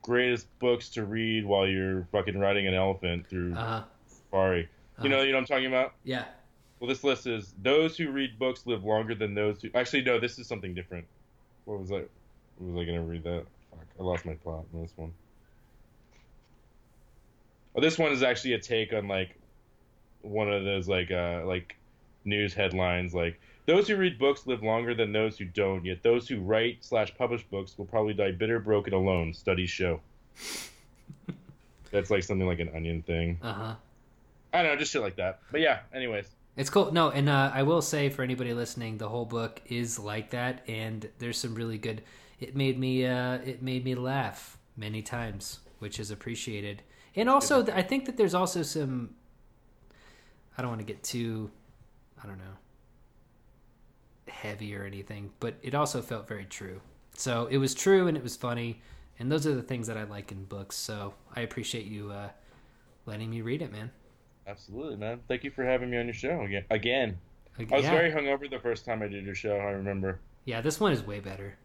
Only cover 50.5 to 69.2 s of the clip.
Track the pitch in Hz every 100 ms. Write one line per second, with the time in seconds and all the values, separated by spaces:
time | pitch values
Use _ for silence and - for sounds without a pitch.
50.5 | - 127 113 104 104 - 123 117 110 107
51.5 | - - - - - _ - 101 95 95
52.5 | 98 _ _ _ _ - _ _ _ _
53.5 | _ - _ - _ _ _ - - 107
54.5 | 104 104 101 98 98 98 104 101 - 113
55.5 | - 135 143 147 135 - 113 - 104 98
56.5 | - 95 95 - - - - - 117 117
57.5 | 135 135 - 190 196 180 156 120 - 123
58.5 | 120 117 113 - - - - 120 156 151
59.5 | 135 - 127 110 107 104 104 101 98 95
60.5 | 101 98 - - 104 101 - - - 113
61.5 | - 107 120 104 104 101 101 101 - -
62.5 | - - - _ _ - 107 110 113 113
63.5 | 147 151 104 113 - - _ _ _ 101
64.5 | 101 - 104 151 107 107 120 - 127 139
65.5 | 135 127 127 123 120 120 113 131 170 101
66.5 | 98 98 110 110 131 117 87 - - -
67.5 | - 113 139 143 156 170 156 139 139 139
68.5 | 131 120 113 - 110 104 98